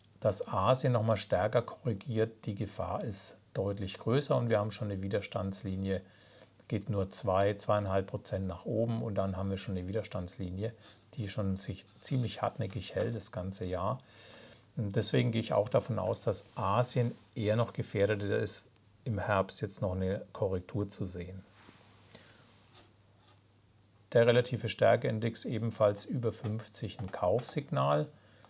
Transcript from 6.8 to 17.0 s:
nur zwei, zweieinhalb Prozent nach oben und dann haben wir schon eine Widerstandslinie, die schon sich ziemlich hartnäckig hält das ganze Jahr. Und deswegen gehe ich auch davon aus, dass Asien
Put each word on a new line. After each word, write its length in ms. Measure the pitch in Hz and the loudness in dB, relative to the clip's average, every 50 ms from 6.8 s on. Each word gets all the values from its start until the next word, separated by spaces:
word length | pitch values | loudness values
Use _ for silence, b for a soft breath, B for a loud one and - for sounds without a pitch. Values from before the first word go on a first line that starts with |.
| - - | -2 -2
nur 200 | 107 98 95 95 | 0 0 0 -2
zwei, 460 | - - - 101 92 95 101 101 104 | -4 -4 0 2 4 6 6 4 2
zweieinhalb 520 | 98 - - 107 104 101 95 95 98 95 - | 0 0 2 2 2 2 2 2 0 0 0
Prozent 400 | - 98 - - - 95 98 92 | -4 -8 -6 -4 -4 -2 -2 -4
nach 180 | 90 90 - | -4 -6 -4
oben 360 | - 120 107 117 117 113 117 | -2 0 0 2 2 0 0
und 140 | 123 113 101 | -2 -2 0
dann 220 | 101 95 98 95 92 | 0 0 0 0 -2
haben 120 | 98 98 | -2 -2
wir 80 | 98 95 | -2 -4
schon 200 | - - 95 92 | -4 -4 -4 -4
eine 100 | 90 92 | -4 -2
Widerstandslinie, 840 | 98 110 101 - - 90 90 87 - - 95 90 90 95 104 113 - B B B B B B B - | -4 -4 -4 -4 -4 -6 -6 -6 -8 -8 -6 -6 -4 -4 -4 -6 -6 B B B B B B B -10
die 120 | - 104 101 | -8 -8 -6
schon 300 | - - 101 98 95 95 | -4 -2 -2 0 -2 -2
sich 280 | - - 98 - - - - - | -4 -6 -8 -10 -12 -18 -16 -12
ziemlich 400 | - - 139 127 120 104 - - | -6 -2 0 0 0 -2 -2 -2
hartnäckig 540 | - 107 - - 104 101 - 104 92 - - | -2 -2 -2 -2 -4 -4 -4 -6 -8 -6 -2
hält 200 | 95 101 117 117 | -2 -2 -2 -2
das 160 | 107 - - | -4 -6 -8
ganze 340 | - 98 90 95 95 - 92 | -8 -6 -6 -6 -6 -6 -4
Jahr. 360 | 90 90 87 92 104 120 131 B B B B B B B B B B B B B B - - | -4 -2 -2 0 -2 -2 -4 B B B B B B B B B B B B B B -6 -4
Und 180 | 107 101 98 | -2 0 0
deswegen 360 | 120 104 - - 131 120 123 | 0 0 2 2 2 2 2
gehe 100 | 113 113 | 2 0
ich 120 | 113 - - | 0 2 2
auch 160 | 110 107 - | 2 2 4
davon 300 | - 117 - - 110 104 | 2 0 2 0 -2 -2
aus, 220 | 95 101 104 - | 0 -2 -2 -2
dass 260 | - 117 101 - - - - | 0 -2 -2 -2 -4 -8 -6
Asien 600 | - 107 95 101 113 123 - - 131 | -2 0 2 4 4 2 2 2 2